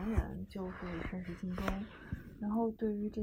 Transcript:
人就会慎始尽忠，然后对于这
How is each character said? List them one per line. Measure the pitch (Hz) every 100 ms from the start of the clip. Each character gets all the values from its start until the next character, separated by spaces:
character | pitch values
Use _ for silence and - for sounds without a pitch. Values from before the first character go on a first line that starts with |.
| 208
人 | 220 - 185 190
就 | 196 185
会 | - 180 165 -
慎 | 185
始 | 180 170
尽 | 185 180
忠， | 196 190 220 - - - - -
然 | 208
后 | 220 226
对 | 220 220
于 | 208 208
这 | 214